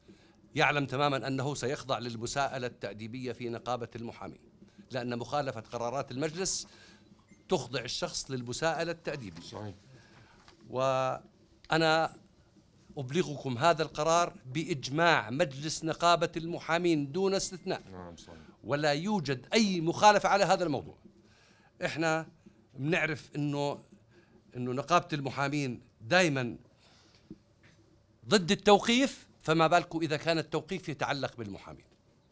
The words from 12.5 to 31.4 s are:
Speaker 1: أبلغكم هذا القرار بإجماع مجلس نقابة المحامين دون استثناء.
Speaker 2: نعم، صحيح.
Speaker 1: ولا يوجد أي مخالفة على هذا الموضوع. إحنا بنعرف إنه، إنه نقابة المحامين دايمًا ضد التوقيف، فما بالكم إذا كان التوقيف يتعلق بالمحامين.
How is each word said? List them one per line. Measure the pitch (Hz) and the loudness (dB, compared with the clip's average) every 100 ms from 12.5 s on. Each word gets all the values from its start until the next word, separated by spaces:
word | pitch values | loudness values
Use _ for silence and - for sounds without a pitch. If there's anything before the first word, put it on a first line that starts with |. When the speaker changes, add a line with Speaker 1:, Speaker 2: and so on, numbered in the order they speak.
| _ _ _ - - | _ _ _ -14 -10
Speaker 1:
أبلغكم | 127 160 147 143 135 117 | -2 0 0 -4 -4 2
هذا | 165 160 | 4 4
القرار | 151 - 156 170 175 - 127 | 0 -2 2 4 2 -4 -8
بإجماع | 143 170 147 120 147 170 143 107 | -4 -4 -4 -2 2 4 4 2
مجلس | 131 165 135 151 - | -2 -2 -2 -8 -4
نقابة | 160 147 170 170 165 165 | -4 2 4 4 2 -2
المحامين | 165 160 - 165 175 156 139 | -6 -6 -2 2 4 2 2
دون | 165 196 | 0 0
استثناء. | 196 - 190 190 147 98 | 0 -2 -6 -6 -6 -8
Speaker 2:
نعم، | 92 87 82 | -14 -14 -16
صحيح. | - 82 - - | -18 -20 -20 -14
Speaker 1:
ولا | 98 143 151 | -4 0 2
يوجد | 147 196 208 139 127 - | 2 0 -2 -2 -4 0
أي | 226 208 180 | 2 4 2
مخالفة | 160 - 208 202 185 | 0 6 8 8 6
على | 196 | 4
هذا | 175 185 | 4 4
الموضوع. | 170 127 90 - - _ _ _ _ _ _ - | 2 -2 -4 -14 -20 _ _ _ _ _ _ -6
إحنا | 170 135 160 160 156 - - - _ | -6 0 0 0 -4 -14 -20 -20 _
بنعرف | 131 143 170 156 151 - 151 | -6 -2 0 0 -4 -8 -4
إنه، | 147 143 143 - - - _ _ _ - _ 123 | -2 0 -2 -4 -10 -20 _ _ _ -20 _ -8
إنه | 123 | -4
نقابة | 127 139 170 170 | -4 2 2 2
المحامين | 151 135 123 139 147 135 117 - _ | -4 -4 -2 -2 0 -2 -4 -12 _
دايمًا | 110 180 175 135 120 - - _ _ _ _ _ - - _ _ - _ _ _ _ _ 113 | 0 4 4 2 -2 -6 -16 _ _ _ _ _ -20 -20 _ _ -20 _ _ _ _ _ 2
ضد | 208 165 | 2 4
التوقيف، | 196 202 202 226 240 269 - - _ | 4 8 8 8 2 2 -2 -18 _
فما | - 160 160 | 0 4 6
بالكم | 170 170 160 | 4 2 -4
إذا | 160 147 | -2 -2
كان | 160 165 | 0 0
التوقيف | 151 156 - 185 160 | -2 -6 -4 -6 -6
يتعلق | 135 127 139 127 | -4 -4 -2 -4
بالمحامين. | - | -6